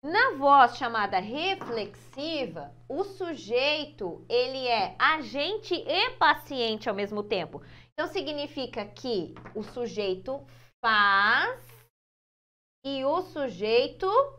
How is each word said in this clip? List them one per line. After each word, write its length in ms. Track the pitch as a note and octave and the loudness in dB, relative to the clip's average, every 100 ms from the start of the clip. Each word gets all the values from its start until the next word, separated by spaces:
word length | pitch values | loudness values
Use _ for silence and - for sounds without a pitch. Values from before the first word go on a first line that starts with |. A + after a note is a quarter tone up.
Na 280 | C#4 F#4+ C5 D#4 | 0 4 4 4
voz 420 | C#4 C#4 A#3+ - | 8 10 8 6
chamada 400 | A#3+ A3+ G3+ G3 | -4 -2 0 -2
reflexiva, 1500 | G#3 C4+ F4+ F#4+ - A3+ F#3+ - - - D4+ D#4+ A#3 D#3+ C#3+ - - | -2 -4 -2 -4 -4 -6 -6 -12 -18 -8 -6 -4 -4 -8 -14 -16 -10
o 160 | C#4 | -6
sujeito, 1200 | G4 - F4+ C#4 F#3+ A#3+ C#4 D4+ D4 - F#3 D#3 - | -6 -6 -8 -8 -2 0 2 0 -4 -8 -8 -8 -2
ele 360 | A#3+ B3+ C4 B3+ | 0 0 -2 0
é 280 | A3+ F3+ F#3 | 0 0 2
agente 760 | C4+ D#4 A#3+ B3+ D4+ G#4+ - | 2 2 -2 -4 -4 -4 -4
e 360 | F4 - E4+ A#4+ | -4 0 0 0
paciente 760 | B4 D#4 G#3+ - C4+ A3+ G#3+ A#3 | 2 2 2 -2 -4 -2 -2 -4
ao 60 | |
mesmo 280 | G3+ G3+ G#3 | -4 -4 -4
tempo. 380 | G#3 G3 D#3 - - - - | -2 -4 -4 -10 -16 -20 -18
Então, 140 | - E4 | -6 -4
significa 720 | G4+ D4 D4 C#4+ - B3 A#3 | -4 -6 -6 -8 -8 -8 -8
que 500 | G#3 - B3+ G#3+ D#3 - - | -10 -10 -4 -4 -4 -12 -12
o 80 | - | -10
sujeito 840 | G#3 - A#3+ G#3 G3+ F#3 F#3 C#4 - - - _ | -10 -8 -6 -4 -4 -4 -6 -10 -10 -20 -20 _
faz 760 | A#3 G#3+ G3+ G3 G3+ B3+ G4 C5 - - _ _ _ _ _ _ _ _ _ _ | 2 4 6 6 4 4 2 -4 -14 -20 _ _ _ _ _ _ _ _ _ _
e 180 | C4+ C#4 | -8 -4
o 180 | C4+ E4 | 0 0
sujeito 840 | F#4 D#4 C4+ F3 G#3+ A#3 C#4+ - F#4+ A4 C#5 | -2 -6 -6 -2 2 4 2 -2 2 4 2